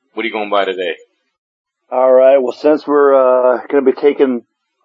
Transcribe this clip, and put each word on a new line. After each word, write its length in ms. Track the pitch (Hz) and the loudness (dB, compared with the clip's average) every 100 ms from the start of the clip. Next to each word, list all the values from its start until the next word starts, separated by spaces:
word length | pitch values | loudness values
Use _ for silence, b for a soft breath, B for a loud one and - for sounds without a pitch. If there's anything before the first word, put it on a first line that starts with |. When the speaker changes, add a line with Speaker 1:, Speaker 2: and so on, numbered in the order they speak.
| _ | _
Speaker 1:
What 100 | 107 | -10
are 40 | 113 | -8
you 60 | |
going 160 | 107 104 | -8 -4
by 160 | 101 95 | -4 -2
today? 320 | 92 87 - _ _ _ _ _ _ _ _ _ | -4 -8 -8 _ _ _ _ _ _ _ _ _
Speaker 2:
All 220 | 127 131 | -2 2
right. 260 | 127 131 139 | 4 4 2
Well, 140 | 123 | 0
since 340 | - 147 151 143 | -2 -2 -2 0
we're, 260 | 147 139 | 0 2
uh, 520 | 135 127 127 127 120 - | 2 2 2 0 -2 -2
gonna 160 | 143 131 | -2 0
be 80 | |
taking 520 | 131 147 143 135 120 - _ _ _ | 0 -2 0 -2 -2 -10 _ _ _